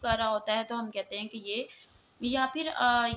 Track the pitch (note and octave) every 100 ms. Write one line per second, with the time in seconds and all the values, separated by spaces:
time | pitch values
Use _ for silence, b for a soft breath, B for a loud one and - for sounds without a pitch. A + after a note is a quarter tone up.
0 | A#3+ A3+ A3 G#3+ G#3+ A3 A3+ A#3 A3 G#3
1 | - G3+ G#3+ A3+ G3+ G#3+ - B B B
2 | B _ A#3+ C4+ C4 D4 D#4 - B3 A#3+
3 | A#3